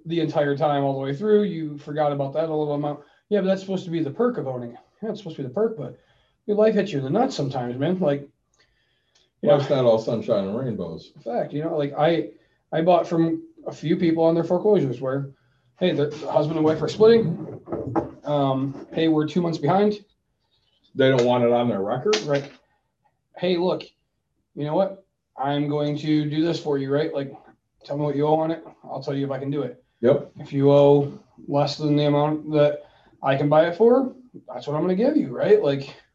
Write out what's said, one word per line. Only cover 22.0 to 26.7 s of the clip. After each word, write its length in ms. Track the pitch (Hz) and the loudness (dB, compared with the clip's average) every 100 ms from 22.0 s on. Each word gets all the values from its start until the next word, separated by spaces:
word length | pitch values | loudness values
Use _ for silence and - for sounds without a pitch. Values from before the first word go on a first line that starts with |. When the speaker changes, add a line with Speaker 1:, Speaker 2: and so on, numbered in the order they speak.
| 208 214 | 0 -2
Speaker 1:
Right. 280 | 147 143 - - _ _ _ _ _ _ _ - | 0 -4 -4 -16 _ _ _ _ _ _ _ -6
Hey, 220 | 180 175 | -2 0
look, 260 | 180 160 - _ _ _ _ _ _ 143 | 0 -2 -6 _ _ _ _ _ _ -8
you 80 | 147 | -4
know 100 | 160 | 0
what? 280 | 190 - _ _ _ - | -2 -4 _ _ _ -8
I'm 300 | 139 143 147 | -4 -2 -2
going 300 | 147 147 147 | -2 -2 -4
to 320 | 156 151 147 | 0 0 0
do 160 | 151 165 | -2 -2
this 140 | 160 | -2
for 180 | 156 | -2